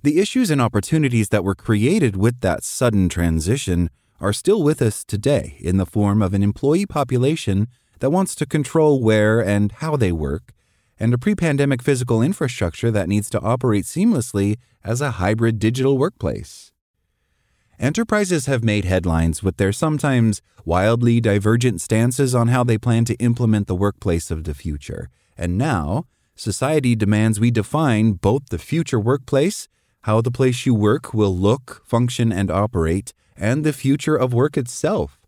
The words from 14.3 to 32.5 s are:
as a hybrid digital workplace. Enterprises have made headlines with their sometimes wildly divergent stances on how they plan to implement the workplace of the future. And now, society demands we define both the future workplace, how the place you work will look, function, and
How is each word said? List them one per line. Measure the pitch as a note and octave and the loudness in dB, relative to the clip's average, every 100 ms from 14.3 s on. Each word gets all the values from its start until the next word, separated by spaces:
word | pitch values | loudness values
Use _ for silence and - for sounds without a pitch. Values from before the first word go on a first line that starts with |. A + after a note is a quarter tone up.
| G2+ G2+ G#2+ _ _ | -2 -2 -2 _ _
as | - A#2+ | -8 -4
a | C#3+ | -4
hybrid | F2 F2+ A2+ A2+ A2 | -2 -2 2 0 2
digital | G#2+ B2 C3 C3+ | 0 0 0 2
workplace. | D#3 - D#2+ G#1+ - - - _ _ _ _ _ _ _ _ _ _ _ | 0 -2 -6 -6 -10 -20 -20 _ _ _ _ _ _ _ _ _ _ _
Enterprises | - E3+ A#3 G#3+ G3 E3+ C3 | -2 -2 0 0 0 -2 0
have | C3 | 0
made | A2+ G#2 F#2 | 0 0 0
headlines | F#2 F2 E2 E2 D#2 | 0 2 2 0 0
with | F#2+ - | -4 0
their | G2 | -2
sometimes | G2+ D#3+ D3+ D3 B2+ A2+ G2+ _ _ - | 0 -2 0 0 2 2 0 _ _ -2
wildly | F2 G2+ A#2+ A#2+ A#2 | 2 2 2 2 2
divergent | A2 G2+ G#2 A#2 B2 G2 | 2 2 2 2 2 -2
stances | - A2 A#2+ B2+ C#3 B2 | -2 0 0 0 0 2
on | A#2 | 2
how | B2+ | 2
they | B2 A2 | 2 0
plan | B2 A2+ A2+ | 2 0 0
to | - | 0
implement | A#2+ A#2 A#2+ G#2+ G2+ | 0 0 2 0 0
the | F2+ | -2
workplace | G2+ - G2+ E2+ - | -2 -2 -2 -2 -2
of | D#2+ | -8
the | D#2 | -8
future. | C#2+ D#2 D2 - G1+ - _ _ - | -8 -8 -8 -10 -12 -12 _ _ -8
And | F2 F2+ | -4 -2
now, | D3 A2 D2 G#2+ - _ _ - | -2 -2 -2 -4 -6 _ _ -12
society | - G2 C3+ D#3 B2+ A2+ | -8 -4 0 2 2 2
demands | G#2 G#2+ A2 G2+ | 2 4 2 2
we | A#2+ | 2
define | A#2 G2+ D3 D#3 G#2+ A2 | 0 -2 0 2 2 2
both | G2 G2 C3 C#3+ | 2 0 0 -2
the | E2+ | -10
future | - E3 E3 A#2+ | -4 -4 0 -2
workplace, | G#2 C#3 - C3+ D#3+ - - _ _ _ | 0 -2 0 0 0 -2 -14 _ _ _
how | - G#2+ | 0 0
the | A#2 | 0
place | B2 C3 B2 - | 0 0 0 0
you | A2+ | 2
work | G#2 C#3 - | 2 2 -2
will | A2 G#2 F2+ | 0 0 2
look, | G2 C3+ - - _ | 2 0 -4 -20 _
function, | A#2 B2 - A#2 | -2 0 0 -2
and | F#2+ G2 | 0 -2